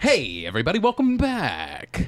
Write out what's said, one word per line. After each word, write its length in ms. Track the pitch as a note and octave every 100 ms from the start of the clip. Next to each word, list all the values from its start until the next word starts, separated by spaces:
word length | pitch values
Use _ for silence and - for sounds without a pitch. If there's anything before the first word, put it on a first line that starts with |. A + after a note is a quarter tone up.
hey, 460 | C4 B3 A2+ F2 E2+
everybody, 320 | G2+ B2 G#3
welcome 360 | A3+ A#3+ C4
back. 920 | B3 C#4 B3 C#3+ D#2+ D#2+ D3 - -